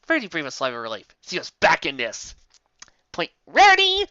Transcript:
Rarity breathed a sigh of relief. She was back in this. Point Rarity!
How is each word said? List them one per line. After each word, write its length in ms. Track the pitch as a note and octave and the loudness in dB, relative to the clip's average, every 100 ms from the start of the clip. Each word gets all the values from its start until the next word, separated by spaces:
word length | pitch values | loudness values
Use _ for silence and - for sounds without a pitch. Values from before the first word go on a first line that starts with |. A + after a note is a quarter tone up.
| _ | _
Rarity 180 | E4 G#3+ | -4 -2
breathed 220 | E3 C#3+ | -8 -8
a 20 | |
sigh 180 | - C3+ | -6 -6
of 60 | |
relief. 320 | A#2+ A#2 A2 - _ - | -6 -8 -10 -12 _ -10
She 120 | F3+ | -10
was 120 | - | -10
back 360 | _ G3+ E3 E3 | _ 2 2 -2
in 100 | C3+ | -4
this. 380 | A#2 G2+ - - _ _ _ _ - _ _ | -6 -6 -16 -20 _ _ _ _ -20 _ _
Point 180 | - E3+ _ _ | -8 -8 _ _
Rarity! 600 | G#3+ G4+ F#4+ F#4+ F#4+ G#4 | 4 6 6 4 0 -4